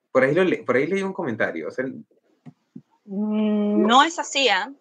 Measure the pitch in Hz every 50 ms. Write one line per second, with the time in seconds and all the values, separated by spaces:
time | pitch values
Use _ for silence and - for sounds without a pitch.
0 | _ _ - 131 127 135 151 180 190 170 - - - - 123 131 147 165 196 196
1 | 190 190 185 - 175 131 110 107 104 - - 82 76 - - 127 131 135 131 -
2 | 110 _ _ _ _ _ _ _ - - - _ _ _ - - - _ _ _
3 | _ 208 190 202 214 214 214 214 214 214 214 208 208 208 208 214 214 214 240 269
4 | 294 330 330 - 285 - - 277 269 220 196 185 202 262 277 _